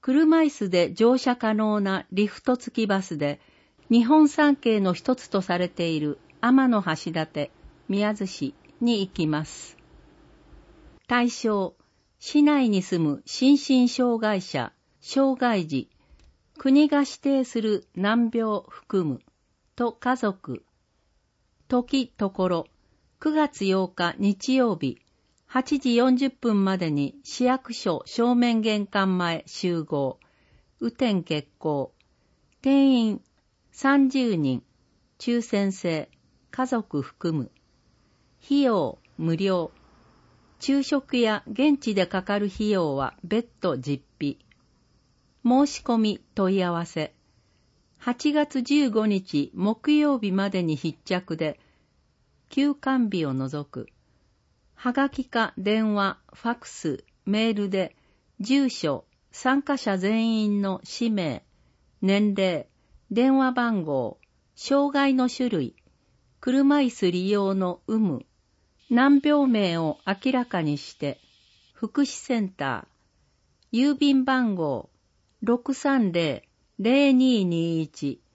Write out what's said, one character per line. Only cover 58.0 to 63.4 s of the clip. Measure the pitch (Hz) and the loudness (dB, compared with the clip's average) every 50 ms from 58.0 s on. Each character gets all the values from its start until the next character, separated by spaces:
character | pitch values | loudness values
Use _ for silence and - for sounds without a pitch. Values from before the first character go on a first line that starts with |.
| _ _ _ _ _ _ _ _ | _ _ _ _ _ _ _ _
住 | 196 214 262 277 277 254 | -4 0 2 2 2 0
所、 | - - - 156 139 104 - _ _ _ _ _ | -2 -4 -4 -4 -4 -4 -8 _ _ _ _ _
参 | _ - - 254 262 285 | _ -6 -2 0 0 0
加 | 277 - 285 | 0 -2 -6
者 | 262 - 214 196 185 | -4 -2 -4 -4 -2
全 | 180 202 220 226 226 226 226 220 214 | -2 -2 0 0 0 0 0 0 0
員 | 208 202 202 202 | 0 -2 -2 -2
の | 196 190 - - | -4 -6 -8 -10
氏 | - - - 240 233 | -16 -8 -4 -2 -2
名、 | 220 202 175 151 123 - _ _ _ _ _ _ _ _ _ _ _ _ | -2 -2 -2 -4 -6 -8 _ _ _ _ _ _ _ _ _ _ _ _
年 | - 190 196 202 208 208 196 | 0 0 2 2 2 0 0
齢、 | 196 190 185 175 147 - _ _ _ _ _ _ - _ _ | 0 0 0 -2 -4 -8 _ _ _ _ _ _ -20 _ _
電 | 208 220 247 269 269 | -2 0 2 4 4
話 | 269 | 4